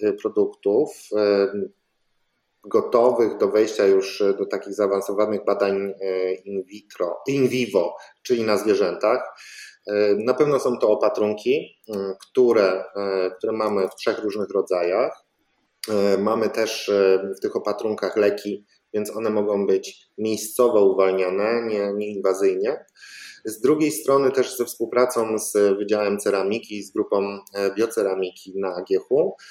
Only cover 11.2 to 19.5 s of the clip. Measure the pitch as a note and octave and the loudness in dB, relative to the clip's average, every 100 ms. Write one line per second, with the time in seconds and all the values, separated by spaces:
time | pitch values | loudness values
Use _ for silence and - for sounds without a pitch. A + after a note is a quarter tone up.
11.2 | G#2 G#2+ A#2+ D3 - _ - G#2 G2 F#2+ | -2 0 -2 -2 -4 _ -10 -8 -6 -8
12.2 | - C3 B2 A2+ F#2+ F#2+ - G2+ G2 F#2+ | -4 2 4 4 4 0 -6 -6 -4 -2
13.2 | F#2 - A2+ A2 G#2+ G2+ F#2 - A#2+ G2 | -2 -4 -6 -2 -2 0 -2 -2 -4 -4
14.2 | G#2+ G#2 F#2+ G2 F#2 F2+ F2 G2 C#3 - | -4 -6 -4 -2 0 0 0 0 -2 -6
15.2 | _ _ _ _ _ _ - G#2 G2+ F#2+ | _ _ _ _ _ _ -4 0 2 2
16.2 | G#2 A2+ G#2+ - G#2+ - - G2+ F#2+ F#2+ | 2 0 0 -2 -4 -4 0 4 4 4
17.2 | G2 F#2+ G#2 - G#2 G2+ A2 G#2+ F#2+ A2 | 0 -4 -4 -4 -4 -4 -4 -4 -2 2
18.2 | G2+ G2+ G#2 G2 - _ _ G#2+ G#2 A2 | 2 2 -4 -8 -12 _ _ -6 -6 -4
19.2 | A2+ G#2+ G#2 | -2 0 0